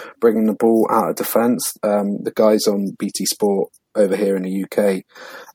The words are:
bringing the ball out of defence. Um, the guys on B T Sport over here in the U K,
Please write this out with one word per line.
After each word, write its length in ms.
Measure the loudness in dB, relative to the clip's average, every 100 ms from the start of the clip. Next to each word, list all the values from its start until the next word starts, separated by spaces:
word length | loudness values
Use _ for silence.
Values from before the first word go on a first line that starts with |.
| -18 0
bringing 240 | 2 2
the 100 | 0
ball 320 | 2 2 4 2
out 200 | 2 0
of 60 | -2
defence. 580 | 0 0 2 0 -4 -4
Um, 400 | -2 0 0 -4
the 100 | -6
guys 320 | 2 4 4 2
on 300 | 0 -4 -6
B 120 | -8
T 120 | -4 -6
Sport 440 | -2 0 0 -2 _ _
over 200 | 0 2 2
here 200 | 0 -2
in 80 |
the 60 | -2
U 160 | -6 -4
K, 340 | 0 0 0 -6 -20 -20 -20 -6